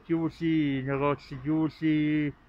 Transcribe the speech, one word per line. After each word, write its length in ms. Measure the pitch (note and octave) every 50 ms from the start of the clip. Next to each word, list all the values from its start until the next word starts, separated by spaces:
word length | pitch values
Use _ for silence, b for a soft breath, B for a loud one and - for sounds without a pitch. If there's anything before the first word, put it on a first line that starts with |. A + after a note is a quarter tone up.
| -
chiusi, 760 | - E3 E3 E3 D#3 - - E3 D#3+ D#3+ D#3+ D3 C#3+ C3+ C3+
negozi 600 | C3 C3+ C#3 C3+ C#3+ C#3+ C#3+ C3+ - - C#3+ C3
chiusi. 920 | B2+ D3 D#3 D#3+ D#3+ D3+ - - D#3 D#3 D#3 D3+ D3+ D3+ D3+ D3+ D3+ C#3+ - - -